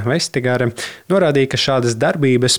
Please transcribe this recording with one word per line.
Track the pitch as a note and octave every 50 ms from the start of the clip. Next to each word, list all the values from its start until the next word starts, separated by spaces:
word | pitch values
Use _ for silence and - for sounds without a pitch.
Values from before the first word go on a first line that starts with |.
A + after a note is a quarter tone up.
| G#2
Vestigare | A#2+ C#3 F3 - - - C#3 A#2+ B2+ B2 B2 B2+ A#2+ - - - - - - - - F#3
norādīja, | G3 F3+ D3+ C#3 C#3 C3+ C3+ -
ka | -
šādas | - - C3+ C3 A#2+ A#2+ A2+ A2
darbības | C#3 E3+ F#3+ E3+ C#3+ C3+ B2+ A#2+ B2 B2 -